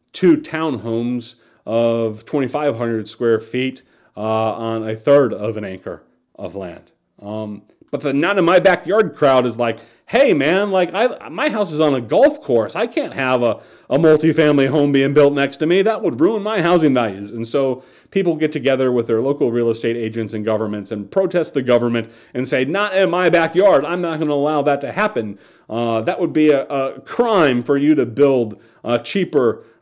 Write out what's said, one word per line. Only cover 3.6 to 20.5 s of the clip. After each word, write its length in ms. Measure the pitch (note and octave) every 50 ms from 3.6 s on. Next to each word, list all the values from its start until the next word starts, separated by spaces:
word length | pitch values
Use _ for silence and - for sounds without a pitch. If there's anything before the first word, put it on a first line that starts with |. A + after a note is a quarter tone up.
| B2+ C3 C3 - - _ _ _ _ _ _
uh, 60 | G#2
on 640 | G#2+ A2 A2 A2 A2 A2 G2+ - A2+ A2+ A2+ A2+ A2 A2+
a 80 | A2+
third 380 | A2 - D3+ C#3+ D3 C#3 A#2 G#2
of 240 | G2 G#2 A2+ G#2+ G#2+
an 60 | G#2
acre 400 | G2 F#2 F#2 - G2+ F2 D#2 _ _ _ _ _ _ _
of 200 | - G2+ F2+ E2
land. 360 | G2 F#2+ F2 E2+ - - _ _ _ _ _ _ _
Um, 420 | G2+ G2+ G#2+ A2 A2 G#2 G#2 G2+ - _ _ _ _ _
but 120 | - C3+
the 120 | C#3+ C#3+ C3+
Not 240 | C#3 D#3+ F#3 G3+ G3+
in 60 | E3+
My 160 | E3 F3+ F3+
Backyard 560 | - F#3+ F3+ - - - F#3+ A3 G#3+ F3+ -
crowd 300 | - D3+ C#3 C3+ B2+ B2
is 120 | B2 A2 A2+
like, 220 | A#2+ A#2 A2+ - - - _ _ _ -
"Hey, 260 | - A#3 C#4 B3+ F#3
man, 380 | D3 C#3 D3 F3 F#3+ G#3 G#3
like, 220 | G3 F#3+ F3+ E3+ -
I, 360 | F#3+ A3+ A#3+ - - - A#2
my 200 | D3+ F#3+ C4+ D4+
house 220 | G3 A3+ G#3 E3+
is 80 | D#3 D3
on 140 | D#3+ D3+ C#3
a 80 | C3
golf 400 | A#2 G#2+ C#3 F3 B3+ - - -
course. 340 | - - B2+ A#2 G#2+ - -
I 100 | E3 A3+
can't 280 | B3 - E4 C4+ - A#2
have 280 | - C3+ B2+ B2+ B2
a, 200 | A#2+ A#2 G#2 - - - - - _ -
a 80 | B2+ C#3+
multifamily 720 | E3+ D#3+ D#3 D3+ D#3 E3 D#3 D#3 D#3 D3+ D3 C#3 C3+ C3+
home 240 | C3 D#3 C#3+ C#3+
being 220 | C#3 C#3 C3+ C#3 C#3+
built 200 | D3 D3 C#3+ C#3+
next 240 | C#3+ C#3 C#3 C#3 -
to 80 | D#3
me. 160 | D#3+ F3 F#3+
That 200 | F#3+ G#3+ A3 G#3
would 180 | A3+ F3 B2+ A2
ruin 240 | D3+ F#3+ A3+ G#3+ G3
my 180 | G#3+ A3 G#3
housing 320 | E3 E3+ F3+ F3 D#3+ D3 C3
values." 380 | B2+ A#2 A2 F#2+ G2 G2+ G#2
And 160 | - A#2 A#2 A#2
so 360 | - C#3+ C3+ C3+ B2+ B2 - - _ _ _ _
people 240 | - G3 F#3 F3 D#3+
get 160 | D3+ D#3 D3+
together 400 | D3+ D3+ A#2+ C3+ C3+ C3 C3 B2+
with 160 | B2 B2 A2+ A2+
their 140 | A#2 A2+
local 300 | A#2+ C3+ C#3+ C#3 D3 B2
real 180 | A2+ A#2+ A#2+ A#2
estate 260 | A2 A2+ - A#2 A2+
agents 380 | A#2+ A2+ A2 A2 A#2 A2 G2+ G#2+
and 100 | A2 G#2
governments 480 | A2